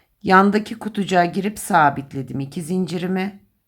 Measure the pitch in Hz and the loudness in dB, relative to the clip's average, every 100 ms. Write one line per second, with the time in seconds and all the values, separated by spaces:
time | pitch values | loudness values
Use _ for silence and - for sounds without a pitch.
0 | _ _ 196 190 202 214 214 226 214 208 | _ _ 4 6 6 2 -4 -10 -10 -6
1 | 185 185 175 196 190 214 - 180 147 139 | 0 2 2 0 -6 -6 0 4 4 2
2 | 139 139 131 131 139 180 156 185 175 175 | -8 -10 -8 -8 -8 -8 -4 -2 -2 -4
3 | 180 190 196 - _ _ | -4 -2 -4 -8 _ _